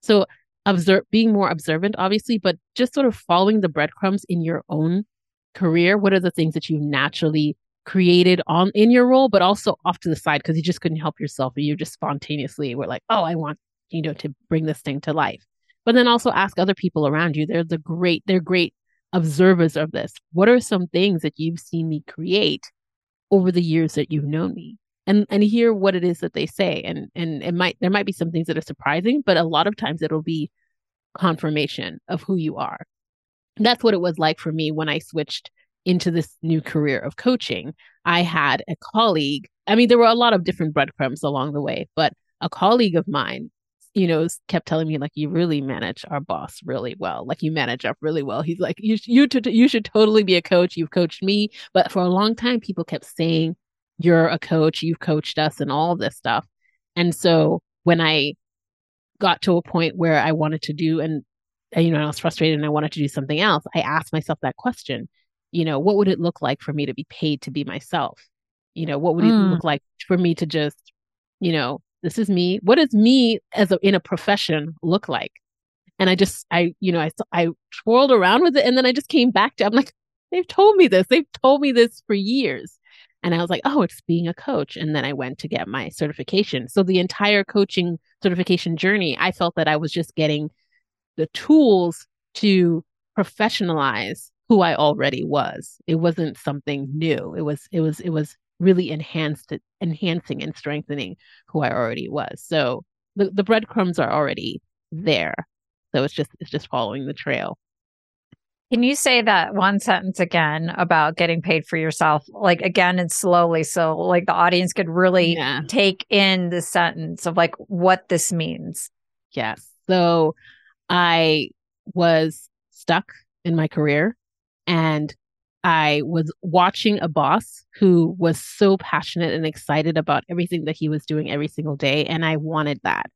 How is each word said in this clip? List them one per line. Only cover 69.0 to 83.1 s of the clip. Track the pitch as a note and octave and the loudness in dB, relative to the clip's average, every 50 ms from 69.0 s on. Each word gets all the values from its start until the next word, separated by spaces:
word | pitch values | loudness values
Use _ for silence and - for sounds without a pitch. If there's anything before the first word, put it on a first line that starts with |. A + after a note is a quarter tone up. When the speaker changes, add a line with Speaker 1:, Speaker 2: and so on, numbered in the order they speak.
| D3+ F3 D#3+ | -2 0 0
Speaker 1:
would | E3+ G3 | 4 4
it | A3 A3+ | 4 6
Speaker 2:
Mm. | A3 G3 F#3+ F#3 | 6 4 4 2
Speaker 1:
look | E3+ E3 | 0 0
like | E3 D3 C#3 _ _ _ _ - _ | -2 -2 -2 _ _ _ _ -4 _
for | F#3 F3 | 0 2
me | F#3 F3 E3 | 2 2 0
to | - F3+ | 0 -4
just, | D#3 D3 D#3+ D3+ D3 - _ _ _ _ _ _ _ _ _ _ _ _ _ | -4 -2 -2 -2 -4 -6 _ _ _ _ _ _ _ _ _ _ _ _ _
you | G3+ F3 E3 | -4 -2 -2
know, | D#3 C3 A#2+ C#3+ - _ _ _ _ - | 0 -2 -4 -6 -8 _ _ _ _ -8
this | E3 - - | -8 -4 -4
is | A3+ F#3+ | -2 0
me. | G3+ F3+ F3+ F3+ F#3 G#3 - | 0 0 0 0 -2 -2 2
What | F3+ A#3 | 4 4
does | D#4 D#4+ C#4 - | 4 4 2 4
me | G#3 G#3 A3+ B3+ C4+ B3 A#3 A3+ - _ _ - | 4 4 6 6 6 4 2 0 -2 _ _ -2
as | F#3+ G#3 E3+ F#3+ | 0 0 2 0
a, | F3+ | 0
in | - G3 G3+ | 2 2 2
a | F#3 | 2
profession | - - - D#3+ - - G3+ G3+ - - E3 D#3 D3 E3 D#3+ - - | -2 -4 -8 -6 0 0 0 0 0 -2 -2 -4 -4 -6 -12 -8 -4
look | D#3 F3 G3+ - - | -2 -2 -2 -2 -4
like?" | D3 A2+ - - _ _ _ _ _ _ _ _ _ _ _ _ _ _ | -6 -6 -6 -8 _ _ _ _ _ _ _ _ _ _ _ _ _ _
And | F#3 F#3 | 2 2
I | F#3 | 4
just, | F3 G3 F#3+ - - - _ | 2 2 0 -2 -10 -10 _
I, | - F3 F3 E3+ D#3+ _ | 0 0 0 0 -2 _
you | - F#3 F3 | -4 -2 -2
know, | E3+ | 0
I, | D#3 D#3+ - - G#3 _ - | -2 -4 -6 -8 -12 _ -2
I | F3 E3+ E3 E3 _ _ _ - - - | 0 0 0 -2 _ _ _ -20 -10 -2
twirled | - A3+ B3 C4+ C#4 C4 | 2 4 4 6 6 4
around | A3+ F#3 F3+ G3+ B3 F4+ | 4 6 4 4 6 4
with | F4 C4 C#4+ | 4 4 2
it, | - | 2
and | B3 B3+ | 2 2
then | B3+ C4 | 2 2
I | B3 B3+ | 2 0
just | C#4 C#4+ - | 0 -4 0
came | - D#4 A#3+ B3 | 2 2 2 4
back | A3 F#3+ G3+ - _ | 4 2 0 0 _
to, | - A3 | -2 -2
I'm | G3+ G#3 | 2 2
like, | B3 C#4 - _ _ _ _ _ _ _ _ | 2 0 0 _ _ _ _ _ _ _ _
"They've | - F4+ F4+ | -4 -4 -4
told | _ - - G4 G#4 G#4+ | _ 2 6 6 6 8
me | G4 F#4 | 8 6
this. | C4 F#3+ F#3 F#3 - | 6 6 2 4 4
They've | B3+ E4 D4+ _ _ - | 2 0 0 _ _ 0
told | - B3+ C#4 D4 | 4 4 4 4
me | C#4+ C#4+ C4 | 4 0 4
this | A#3+ A#3 A#3 - - _ | 4 4 4 2 -10 _
for | _ A3 | _ -2
years." | G3 G3 G3+ A#3+ C4+ C4 F3+ C3 A#2+ - - _ _ _ _ _ _ - _ | -2 0 0 -2 0 0 -2 -4 -6 -10 -14 _ _ _ _ _ _ -20 _